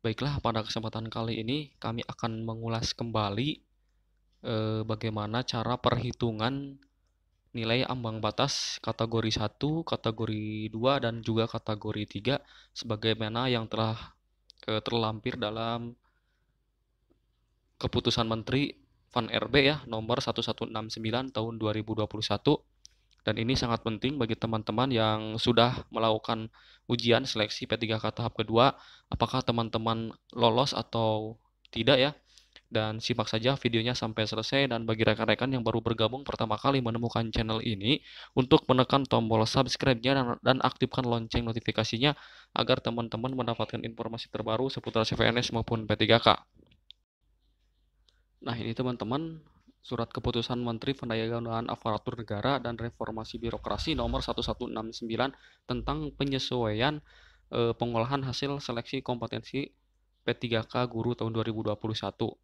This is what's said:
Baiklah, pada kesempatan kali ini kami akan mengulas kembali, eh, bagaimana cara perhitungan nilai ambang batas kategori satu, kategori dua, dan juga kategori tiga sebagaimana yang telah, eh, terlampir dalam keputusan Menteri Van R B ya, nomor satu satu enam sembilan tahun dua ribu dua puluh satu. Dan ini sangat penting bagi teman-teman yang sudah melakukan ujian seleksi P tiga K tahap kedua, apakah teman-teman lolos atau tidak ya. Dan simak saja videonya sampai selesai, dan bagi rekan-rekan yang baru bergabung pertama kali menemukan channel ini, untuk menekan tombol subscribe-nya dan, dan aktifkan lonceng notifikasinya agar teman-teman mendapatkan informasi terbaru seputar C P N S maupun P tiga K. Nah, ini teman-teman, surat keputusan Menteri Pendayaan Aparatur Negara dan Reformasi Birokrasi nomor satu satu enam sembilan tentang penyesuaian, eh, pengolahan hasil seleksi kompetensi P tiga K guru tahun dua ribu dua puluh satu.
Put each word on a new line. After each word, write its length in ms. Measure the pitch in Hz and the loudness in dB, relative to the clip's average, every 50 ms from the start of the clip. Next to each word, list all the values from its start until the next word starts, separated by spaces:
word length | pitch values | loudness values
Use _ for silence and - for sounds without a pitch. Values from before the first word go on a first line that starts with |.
Baiklah, 400 | _ 117 110 - 127 143 143 - | _ -4 -4 -2 -2 -2 -2 0
pada 240 | - 120 113 113 107 | 0 0 0 0 -2
kesempatan 480 | - - 117 110 113 - 117 113 110 - | -2 -6 -6 -6 -6 -6 -6 -8 -6 -6
kali 320 | 113 113 113 113 113 110 | -4 -4 -4 -4 -4 -2
ini 240 | 113 135 151 151 143 _ | -2 -2 -4 -4 -8 _
kami 240 | _ - 113 113 117 113 - | _ -6 -6 -4 -6 -6 -8
akan 400 | - - - 117 113 110 113 113 | -8 -6 -4 -4 -4 -4 -6 -6
mengulas 480 | 113 113 113 113 113 113 113 - - | -6 -6 -4 -2 -2 -2 -2 -4 -4
kembali, 640 | - 123 117 110 113 107 101 98 101 127 147 - - _ _ _ _ _ _ _ _ _ _ _ _ _ _ _ _ | -4 -6 -2 0 0 0 0 0 0 -2 -2 -2 -6 _ _ _ _ _ _ _ _ _ _ _ _ _ _ _ _
eh, 400 | - 127 117 110 110 110 110 110 107 110 | -6 -4 -2 -2 0 0 -2 -2 -2 -2
bagaimana 560 | 110 107 - 113 110 107 104 104 107 120 127 | -4 -2 -2 -4 -2 -2 -4 -2 -2 -2 -2
cara 320 | - - 120 110 113 123 | -2 -4 -4 -2 -2 -2
perhitungan 1040 | 123 - 123 120 120 117 123 110 - - 117 110 107 110 120 135 139 143 139 139 139 _ _ _ _ _ _ _ _ _ _ _ _ _ _ _ | 2 4 4 4 4 0 -4 -2 -2 -2 -2 0 0 0 0 0 -2 -6 -8 -12 -16 _ _ _ _ _ _ _ _ _ _ _ _ _ _ _
nilai 320 | 120 113 113 113 127 131 | -4 0 2 2 2 2
ambang 400 | - 127 127 117 113 110 110 104 | 0 -2 -4 -4 -4 -4 -2 -2
batas 560 | 107 104 - 127 139 - - - - - - | -2 2 2 0 0 0 -2 -4 -6 -6 -6
kategori 560 | - - 110 - 113 113 113 113 110 110 107 | -4 -6 -2 -2 -2 0 2 2 2 2 0
satu, 480 | - 107 104 - _ - 147 156 165 165 | 0 -2 -2 -4 _ -2 -2 0 -2 -2
kategori 880 | - - - - 117 110 110 113 110 107 107 107 107 107 107 110 107 110 | -2 -4 -2 0 -2 -2 -2 -4 -4 -2 -4 -4 -6 -6 -6 -6 -6 -4
dua, 240 | 110 113 131 143 | 0 2 4 4
dan 240 | 139 123 117 113 117 | 4 2 -2 -2 -2
juga 240 | 110 113 113 110 110 | -2 0 2 2 2
kategori 640 | 113 - 123 - - 110 104 98 107 98 107 107 - | 2 -2 -6 -4 -4 -4 -4 -4 -6 -4 -4 -6 -6
tiga 320 | - 101 104 120 139 - - - - - - _ _ | -8 -4 0 0 0 0 -2 -10 -20 -20 -20 _ _
sebagaimana 800 | - - 117 110 107 110 113 110 110 113 107 110 117 127 131 123 | -12 -4 -4 -4 0 2 0 2 2 0 -2 -2 0 2 2 2
yang 160 | 117 113 110 | 0 0 -2
telah, 480 | - 107 110 113 113 120 - - - _ _ _ _ _ _ _ - _ - | 0 0 0 0 0 -4 -8 -16 -18 _ _ _ _ _ _ _ -20 _ -6
eh, 160 | - 110 110 | -2 -2 -2
terlampir 560 | - - 113 117 113 110 110 110 - 127 123 | -2 0 0 2 0 0 -2 -4 -4 -6 -4
dalam 560 | 127 113 107 110 113 113 117 117 117 117 120 120 _ _ _ _ _ _ _ _ _ _ _ _ _ _ _ _ _ _ _ _ _ _ _ _ _ _ _ _ _ _ _ _ _ _ _ _ | -2 -4 -4 -4 -4 -4 -4 -4 -4 -6 -10 -12 _ _ _ _ _ _ _ _ _ _ _ _ _ _ _ _ _ _ _ _ _ _ _ _ _ _ _ _ _ _ _ _ _ _ _ _
keputusan 480 | _ - 123 - 123 120 127 117 - 117 | _ -4 0 0 2 2 2 2 2 2
Menteri 480 | 113 113 113 107 - 123 135 147 - - _ _ _ _ _ _ _ - | 0 0 -2 -2 0 0 0 0 0 -4 _ _ _ _ _ _ _ -2
Van 160 | 123 113 107 | -2 0 2
R 160 | 113 113 110 | 0 0 0
B 320 | 110 117 143 135 135 151 | 4 4 6 6 6 4
ya, 80 | 147 127 | 0 -4
nomor 400 | 123 117 110 110 110 120 - - | -6 -6 -6 0 0 0 0 0
satu 160 | - 117 - | -2 -2 -2
satu 240 | 117 - 107 - 113 | -2 -4 -4 -4 -4
enam 240 | 113 113 110 110 110 | -6 -6 -8 -6 -6
sembilan 480 | - 113 110 110 110 120 131 135 - | -8 -4 -4 -2 0 0 -2 -2 -4
tahun 240 | 110 110 113 113 113 | -4 -4 -4 -4 -2
dua 160 | 110 107 107 | -2 -2 0
ribu 160 | 107 107 110 110 | -2 -2 -4 -2
dua 160 | - 107 104 | -2 -2 -4
puluh 160 | - 107 107 | -4 -6 -2
satu. 400 | - 104 101 _ - 151 - _ _ _ _ _ - _ _ _ _ _ _ | -2 -2 2 _ 4 4 4 _ _ _ _ _ -20 _ _ _ _ _ _
Dan 180 | _ - 107 | _ -2 0
ini 160 | 107 113 117 131 | 0 2 0 2
sangat 320 | 127 - 120 117 113 - | 2 2 0 0 0 0
penting 320 | 113 110 104 - 127 151 | -2 -4 0 0 -2 0
bagi 160 | 143 120 110 113 - | 0 0 0 0 -2
teman-teman 480 | - 113 110 110 107 - 107 110 127 139 | -2 -2 -2 -2 -2 -2 0 0 2 2
yang 480 | 131 110 110 110 110 107 110 110 110 | 4 4 4 4 2 0 -2 -4 -4
sudah 480 | 113 - 123 120 117 117 120 127 - - _ - | 0 2 4 8 8 6 6 4 -2 -8 _ -2
melakukan 560 | 113 110 113 110 110 - - 117 110 110 110 _ - - - - _ _ _ | 2 4 4 2 2 0 -2 -4 -4 -4 -10 _ -18 -20 -20 -20 _ _ _
ujian 400 | 127 117 110 117 113 117 131 131 | -2 0 6 6 6 6 6 0
seleksi 400 | - 113 104 107 - - 131 120 | 0 0 0 0 0 -8 -2 -2
P 80 | 113 | -2
tiga 240 | 110 113 107 113 110 | -2 0 0 0 0
K 80 | - 113 | 0 -2
tahap 240 | - - 117 113 - | -4 -2 -4 -4 -2
kedua, 400 | - 113 107 110 113 123 139 - - - - - - _ _ - | -4 -2 2 6 6 6 6 4 0 -12 -20 -20 -20 _ _ 0
apakah 320 | - 117 113 - 131 127 | 0 0 0 2 -2 0
teman-teman 720 | - 120 117 117 113 - 110 113 113 113 113 113 113 - - _ _ - | 0 0 0 0 0 -2 -2 0 0 0 0 -2 -6 -10 -14 _ _ 0
lolos 400 | 120 117 117 110 120 135 143 - | 4 4 6 6 6 2 2 0
atau 640 | - 113 - - 117 113 110 110 107 110 110 113 - _ _ _ _ _ _ | -4 -6 -4 -2 0 2 2 2 0 -2 -6 -12 -14 _ _ _ _ _ _
tidak 300 | - 113 113 120 143 131 | -6 -2 2 4 4 4
ya. 100 | 127 143 151 - _ _ _ - _ _ _ - _ _ 120 | 4 2 0 -6 _ _ _ -20 _ _ _ -20 _ _ -2
Dan 320 | 113 110 107 107 110 - | 0 0 0 -4 -4 -2
simak 240 | - 120 117 107 - | -2 0 0 0 0
saja 240 | - 113 113 123 139 135 | 0 0 2 2 0 2
videonya 320 | - 120 113 113 113 120 123 | 0 2 2 2 2 2 -2
sampai 320 | - - 113 110 - 110 | -2 -4 -4 -2 -2 -2
selesai, 480 | 104 - 110 113 - - 135 139 131 120 | -2 -2 -4 -4 0 2 2 2 2 0
dan 160 | 117 117 113 | -2 0 -2
bagi 160 | 117 110 113 | 0 4 4
rekan-rekan 480 | 110 107 104 110 110 107 - 120 131 135 | 4 4 4 4 2 2 2 2 0 0
yang 80 | 127 | 0
baru 240 | 113 113 113 117 110 | 0 2 0 0 0
bergabung 400 | 117 117 110 113 110 120 139 143 | 0 2 2 2 2 2 -2 -6
pertama 320 | - - - 113 110 107 | -6 -2 -2 0 0 0
kali 240 | 107 - 139 139 135 | 0 2 2 2 4
menemukan 480 | 123 117 113 117 120 120 - 117 113 113 | 2 0 -2 0 -2 0 0 0 -2 0
channel 320 | 113 120 113 110 110 110 | 0 -2 0 0 0 -2
ini, 400 | 110 117 110 98 98 113 147 - - - - - - - _ | 0 -2 -4 -2 2 2 2 2 0 -10 -18 -18 -18 -4 _
untuk 320 | - 131 123 160 147 - | 0 4 8 6 6 8
menekan 400 | - 131 127 127 - - 139 135 | 6 4 4 6 6 4 2 2
tombol 400 | - - 117 113 110 113 110 110 | 4 2 2 2 4 4 4 4
subscribe-nya 720 | 113 - - 131 120 - - - 135 127 113 113 131 139 | 4 4 2 2 2 0 0 2 2 2 2 2 2 2
dan, 100 | 139 127 120 117 - | 2 2 0 -2 0
dan 160 | - 123 127 131 - | 2 2 2 4 2
aktifkan 400 | 127 - - 131 123 - - 127 | -2 0 0 -2 -2 0 -2 0
lonceng 400 | 120 117 117 113 113 - 123 120 | 0 0 0 -2 -2 -2 -2 -2
notifikasinya 720 | 117 113 117 - - 113 - 110 - - 110 123 147 143 - - - - - - _ _ | -2 -4 -4 -4 -2 0 0 0 0 0 2 2 2 2 0 -8 -20 -20 -20 -20 _ _
agar 240 | - - 117 127 127 | -2 2 2 2 2
teman-teman 560 | - - 117 117 117 117 - 110 113 127 131 | 2 -4 -2 -2 -4 -4 -4 -4 -4 -4 -2
mendapatkan 480 | 131 123 120 117 - 110 - - 117 - | -2 -2 -2 -2 -2 -4 -4 -4 -8 -8
informasi 480 | 117 113 - 117 117 113 117 - - - | -8 -8 -8 -8 -8 -8 -8 -12 -10 -8
terbaru 400 | 107 110 113 110 113 131 135 - | -6 -2 -2 0 0 0 -2 -4
seputar 320 | - - - 110 113 110 | -6 -8 -2 0 0 0
C 160 | - - - | 0 2 4
P 80 | 113 113 | 4 4
N 80 | 113 | 4
S 160 | 120 120 - - | 2 0 0 -2
maupun 320 | 113 113 - 120 110 110 | -2 -2 0 -2 -2 0
P 160 | 107 107 - | -2 2 2
tiga 160 | 117 107 113 | 6 6 6
K. 160 | 117 - 117 95 - - _ _ _ - _ _ _ _ _ - _ _ _ _ _ _ _ _ _ _ _ _ _ _ _ _ _ _ _ _ _ _ _ _ _ _ _ _ _ | 8 8 6 6 4 2 _ _ _ -20 _ _ _ _ _ -20 _ _ _ _ _ _ _ _ _ _ _ _ _ _ _ _ _ _ _ _ _ _ _ _ _ _ _ _ _
Nah, 160 | - - 117 | -8 -6 -6
ini 160 | 117 107 113 113 | -4 -4 -6 -4
teman-teman, 640 | - 131 123 123 117 101 107 123 143 165 165 165 160 - _ _ _ _ - - _ | -2 -2 -2 -2 -4 -4 -2 -2 -2 -4 -6 -10 -14 -18 _ _ _ _ -20 -20 _
surat 320 | _ - 127 117 117 - | _ -8 -4 -4 -4 -4
keputusan 480 | - - 110 123 120 117 113 - 127 120 | -6 -4 -2 -2 0 0 -2 -2 -2 -2
Menteri 320 | 123 120 117 110 - - 135 | -2 -2 -4 -2 -2 -4 -4
Pendayaan 800 | 135 - 120 110 113 113 113 120 117 117 117 113 113 117 - | -4 -4 -2 -2 -2 0 -2 -2 -2 -4 -2 -4 -4 -2 -4
Aparatur 480 | - - - 117 107 107 _ - 120 113 | -6 -4 -2 -2 -2 -2 _ -6 -8 -8
Negara 420 | 117 - 107 101 104 127 139 135 | -6 -6 -6 -2 0 0 0 0
dan 160 | 123 120 117 | -2 -4 -6
Reformasi 640 | 110 113 117 - - 117 113 113 113 110 - - 113 | -6 -8 -8 -6 -8 -8 -6 -6 -8 -8 -8 -10 -6
Birokrasi 560 | 117 113 113 110 - 113 104 104 - 160 160 | -6 -4 -4 -4 -4 -4 -4 -2 -2 -2 -2
nomor 240 | 127 120 117 120 135 | 0 0 0 0 -2
satu 240 | - - 117 - 117 | -2 -2 -4 -4 -2
satu 240 | - 110 - 123 123 | -4 -4 -4 -4 -6
enam 240 | 117 113 110 113 113 | -6 -6 -6 -8 -8
sembilan 400 | - 120 113 113 110 123 135 135 - - - - _ _ | -8 -6 -4 0 0 0 -2 -2 -8 -20 -20 -20 _ _
tentang 480 | - 123 123 113 - 139 156 156 147 - | -6 -6 -4 -2 -4 -4 -4 -4 -6 -4
penyesuaian, 880 | - 143 139 135 131 127 - 127 123 120 110 107 107 120 139 151 151 - _ - - - - _ _ _ _ | -4 -2 0 0 -2 -2 -2 -2 0 0 0 0 2 2 0 0 -2 -8 _ -20 -20 -20 -20 _ _ _ _
eh, 240 | - 120 117 117 113 | 0 2 2 2 2
pengolahan 480 | - 120 120 120 113 113 120 139 139 | 0 -2 0 2 0 0 2 0 -2
hasil 380 | 135 131 120 - - 139 143 143 | -2 -2 -4 -4 -2 -2 -4 -4
seleksi 400 | - - 120 117 117 - - 135 | -4 -4 -6 -6 -4 -4 -6 -6
kompetensi 640 | - - 123 120 117 117 - 113 113 - - 131 143 - _ _ _ _ _ _ _ _ _ _ | -2 -2 -4 -4 -4 -6 -6 -8 -8 -6 -6 -6 -6 -6 _ _ _ _ _ _ _ _ _ _
P 60 | _ 117 117 | _ -4 -2
tiga 300 | - - 120 117 113 110 | -2 -2 0 0 0 0
K 180 | - - 123 123 | 0 0 0 0
guru 320 | 120 117 113 110 120 120 | 0 0 -2 0 0 0
tahun 160 | - 113 113 113 | 0 -2 -2 0
dua 80 | 113 110 | 0 -2
ribu 180 | 113 110 110 110 | 0 -2 -2 -2
dua 140 | 107 104 - | -2 -2 -2
puluh 180 | - 110 110 | -2 -4 -2
satu. 400 | - - 101 - _ 117 107 - _ | -2 -4 -4 -2 _ -2 -2 -2 _